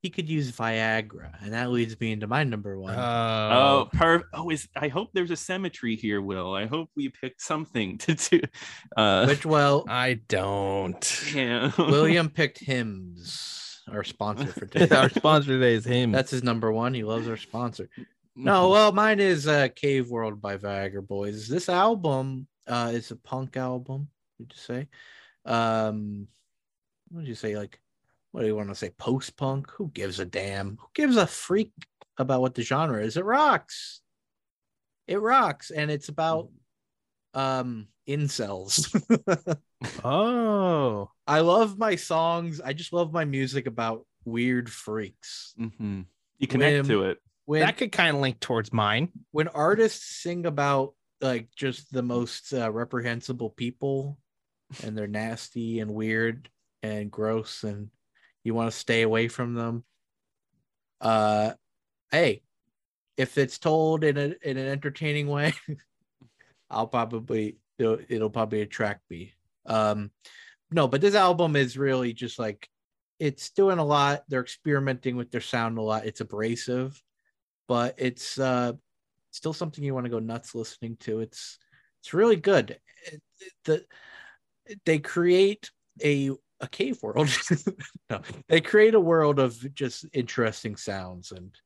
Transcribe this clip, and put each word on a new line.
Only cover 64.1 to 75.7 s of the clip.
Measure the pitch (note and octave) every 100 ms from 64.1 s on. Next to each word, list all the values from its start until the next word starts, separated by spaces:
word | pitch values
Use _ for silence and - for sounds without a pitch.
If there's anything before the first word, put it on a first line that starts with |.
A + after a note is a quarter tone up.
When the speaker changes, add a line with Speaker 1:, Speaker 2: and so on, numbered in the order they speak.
| C#3+
Speaker 1:
a, | C#3+ F3
in | D3 C3
an | C3+
entertaining | C#3+ C#3+ C#3 D#3 D3 C#3+
way, | C#3+ D3+ D3+ -
<laughs> | D3 _ _ _ _ B2 _ _ _ _
I'll | A2 A2+
probably, | B2 A2+ A#2 A#2 A2 G#2+ - _ -
it'll, | A2+ A2+ -
it'll | A#2 A2
probably | A#2 A2 G#2+
attract | G#2 - G#2+ G2+ _
me. | E2+ F#2 _ _ _ -
Um, | A2+ G#2+ G#2+ G2+ _ - - - _ _
no, | E3 C3+
but | C#3
this | G3+
album | G3+ F#3 E3+ E3 D3
is | B2+ B2+
really | C#3 B2+ B2
just, | A2+ A#2+ -
like, | A2 G2+ - _ _ _ _ _
it's | D3+ C#3 -
doing | - G3 F3
a |
lot. | D3 D3 C#3 C#3+ -
They're | C3
experimenting | B2 - D#3+ C#3 C3+ B2 C3 B2
with | B2
their | A#2+
sound | - A#2+ A2+